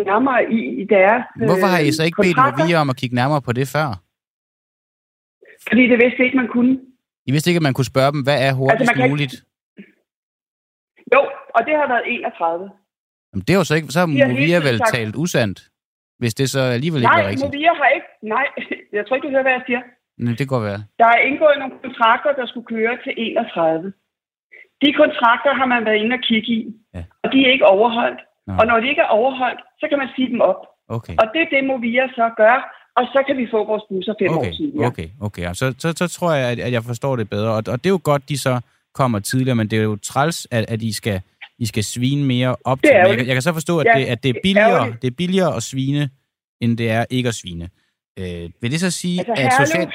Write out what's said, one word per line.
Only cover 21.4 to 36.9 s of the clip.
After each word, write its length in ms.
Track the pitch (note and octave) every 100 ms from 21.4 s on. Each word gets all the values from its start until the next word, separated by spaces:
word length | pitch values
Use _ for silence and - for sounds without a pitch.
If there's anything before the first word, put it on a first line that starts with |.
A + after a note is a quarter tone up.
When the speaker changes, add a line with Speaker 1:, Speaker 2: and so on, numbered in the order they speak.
| D4+ C#4
Speaker 1:
nogle 120 | C4+ -
kontrakter, 480 | C4 - A3+ B3 D4 C#4
der 60 | A#3+
skulle 160 | A#3+ A3+ A3+
køre 180 | A3+ B3 C4+
til 80 | - A3+
enogtredive. 640 | - A#3 F3 D#3+ D#3+ F#3+ - _ _ _ _ _ - _ -
De 60 | C#4+ D4
kontrakter 500 | D4+ - A#3 A#3+ C#4+ B3+
har 80 | C4
man 80 | A#3+ A3
været 120 | G#3+
inde 100 | A3 B3
og 40 | -
kigge 200 | A3 A3+ A3+
i, 20 | - - _ F2
Speaker 2:
Ja. 80 | F2 _
Speaker 1:
og 40 | -
de 40 | C4+ C4
er 60 | C4+
ikke 100 | - G3
overholdt. 440 | A#3 A#3 B3 - - _ -
Speaker 2:
Nå. 60 | F#3+
Speaker 1:
Og 60 | A3+
når 80 | A#3
de 100 | B3+
ikke 120 | D4+
er 100 | D4+ G#3+
overholdt, 420 | C4 B3+ B3 - - _
så 60 | D4+
kan 80 | C#4+
man 120 | C4 -
sige 140 | -
dem 80 | A#3
op. 200 | F3+ F#3+ - _ - A2+
Speaker 2:
Okay. 180 | - E2
Speaker 1:
Og 40 | A3
det 80 | D#4+
er 80 | E4 C#4
det, 80 | C4+
Movia 340 | C4 A3+ B3 C4 B3+
så 60 | A#3 A3+
gør, 180 | A3 C4 - - _ B3
og 100 | B3
så 100 | C#4 C4+
kan 100 | C4
vi 100 | A3+
få 80 | A3 G#3
vores 120 | G#3+ -
busser 240 | F#3+ G3+ G3+
fem 80 | F#3
Speaker 2:
Okay, 180 | D#3+ G2+
Speaker 1:
år 40 | E2
tidligere. 300 | - D3 B2
Speaker 2:
okay, 200 | A2 D#2+ A2+
okay. 200 | G#2 -
Ja, 120 | F2
så, 220 | F2 C3 A#2
så, 100 | E3 D#3+
så 60 | F3
tror 260 | - F3
jeg, 160 | D3 B2
at, 80 | A#2+
at 120 | G#2+
jeg 120 | A#2+
forstår 320 | A#2